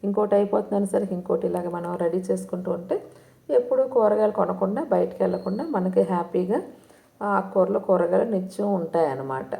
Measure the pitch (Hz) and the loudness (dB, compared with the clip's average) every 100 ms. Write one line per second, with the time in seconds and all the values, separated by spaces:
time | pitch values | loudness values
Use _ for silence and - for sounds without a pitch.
0 | 202 196 208 202 202 214 208 202 196 196 | 0 0 4 4 4 0 0 0 2 0
1 | 196 180 175 185 170 180 175 175 175 180 | 0 -4 -2 0 0 -2 -4 -6 -6 -2
2 | 170 180 185 190 190 180 185 175 175 403 | 0 0 -2 -4 -2 -6 -4 -6 -2 -4
3 | - - - _ - 262 247 262 262 247 | -6 -20 -20 _ 0 0 2 0 2 4
4 | 214 208 214 208 175 185 190 220 320 180 | 4 4 2 2 -2 0 -2 -2 0 2
5 | 185 - 190 185 185 202 320 233 180 185 | 0 0 0 0 -2 -4 -2 -2 2 2
6 | 185 180 170 185 180 247 - - - - | 2 0 -2 -2 0 -2 -4 -16 -20 -20
7 | _ _ 208 196 190 196 180 208 - 180 | _ _ -2 -2 0 0 2 0 2 2
8 | 175 185 226 202 185 - 202 196 165 170 | 4 2 2 -2 -4 -4 -2 0 0 2
9 | 156 135 135 135 135 - | 2 0 -4 -6 -6 -10